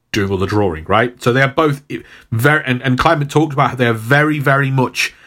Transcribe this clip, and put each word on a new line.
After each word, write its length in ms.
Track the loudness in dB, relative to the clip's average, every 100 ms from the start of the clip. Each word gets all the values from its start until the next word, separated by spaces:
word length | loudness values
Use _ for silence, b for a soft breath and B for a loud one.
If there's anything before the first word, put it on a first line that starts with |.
| _
doing 180 | -4 -2
all 60 | -2
the 100 | -2
drawing, 380 | 0 -2 -4
right? 360 | 0 0 0 -2
So 100 | 0
they 80 | 2
are 80 | 2
both 340 | 2 0 -2 -8 -14 B B B
very, 320 | 0 2 2 0
and, 160 | -2
and 160 | 0 2
Claremont 320 | 2 0 0
talked 240 | 0 0
about 160 | 0 -2
how 60 | 0
they 100 | 0
are 80 |
very, 440 | 0 0 2 2 0
very 320 | 0 2 0
much 420 | 0 -2 -2 -6 b